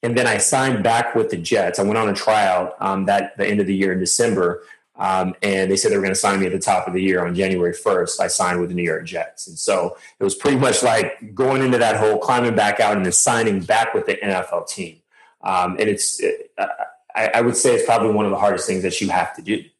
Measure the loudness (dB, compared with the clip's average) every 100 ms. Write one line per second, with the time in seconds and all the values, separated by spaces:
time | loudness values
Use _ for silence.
0 | 0 0 2 2 2 2 2 2 2 2
1 | 2 0 -2 -4 0 0 0 0 0 0
2 | 0 0 2 2 2 0 -2 -6 -4 -2
3 | 2 0 0 -4 -2 0 0 0 0 0
4 | 0 2 2 2 0 -2 -12 -20 _ -6
5 | -2 0 -2 -2 -2 0 0 0 2 2
6 | 0 0 0 0 0 -2 0 0 0 0
7 | 2 2 0 -2 0 2 0 0 0 0
8 | 0 -2 -2 0 0 0 -2 -2 -2 -4
9 | -6 -8 -8 -10 -16 -8 -2 0 -2 -6
10 | -20 _ -4 0 0 2 2 2 2 2
11 | 0 -6 -14 -2 0 2 2 2 2 4
12 | 2 2 2 2 2 2 2 2 2 2
13 | 0 0 0 2 0 -2 0 2 2 -2
14 | -2 -4 -2 -2 -2 -6 -6 -10 -12 -14
15 | _ _ _ _ -2 0 0 0 0 0
16 | -4 -2 -4 -4 -10 -8 -6 -6 -12 -14
17 | _ -4 0 2 2 2 2 2 2 2
18 | 4 2 0 2 0 0 -2 -2 -2 -2
19 | -2 0 -2 -6 -6 -6 -6 _